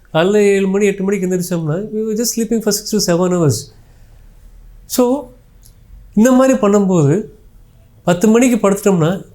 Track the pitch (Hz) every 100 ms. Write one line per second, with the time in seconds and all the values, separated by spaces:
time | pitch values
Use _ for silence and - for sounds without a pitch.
0 | _ 156 185 208 202 196 196 196 208 196
1 | 190 202 180 185 175 170 156 165 214 214
2 | 220 214 240 - 226 226 214 202 - 208
3 | 180 170 185 180 156 113 - - - -
4 | - - - - - - - - - -
5 | 247 277 - - _ - - - - -
6 | - 202 247 254 262 262 202 208 196 180
7 | 139 180 214 - - - - _ - -
8 | - 175 220 226 262 233 202 196 202 185
9 | 156 185 -